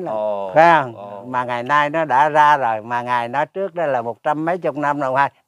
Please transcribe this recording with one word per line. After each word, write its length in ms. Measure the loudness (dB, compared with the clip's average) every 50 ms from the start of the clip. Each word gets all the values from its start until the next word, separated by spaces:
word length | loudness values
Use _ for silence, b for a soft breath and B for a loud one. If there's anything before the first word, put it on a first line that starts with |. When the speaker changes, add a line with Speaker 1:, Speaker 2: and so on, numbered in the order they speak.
| -6
Speaker 1:
lận, 100 | -6 -4
Speaker 2:
Ồ, 380 | -2 -2 -2 -2 -4 -6 0 2
Speaker 1:
phải 280 | 4 6 6 6 4
không? 140 | 2 -2 -6
Speaker 2:
ồ. 280 | -12 -14 -14 -14 -14 -12
Speaker 1:
Mà 200 | -6 -4 -4 -4
ngày 180 | -4 -4 -6
nay 280 | -2 0 2 2 2 0
nó 140 | 0 -2 -2
đã 240 | 0 2 2 2 4
ra 280 | 4 4 6 6 6
rồi, 260 | 4 2 0 -2 -4
mà 200 | -4 -6 -6 -6
Ngài 260 | -2 -2 -2 -2 -2 -2
nói 180 | -2 -4 -4
trước 280 | -4 _ -6 -6 -6 -4
đây 140 | -4 -2 -2
là 140 | -2 -2
một 200 | -2 -4 -8 -6
trăm 220 | -4 -4 -2 -2 -2
mấy 140 | -4 -4 -2
chục 180 | -4 -4 -4
năm 240 | -2 -2 -2 -2 -2
rồi, 120 | -2 0 2
hai, 140 | 2 2 0 -2 _ _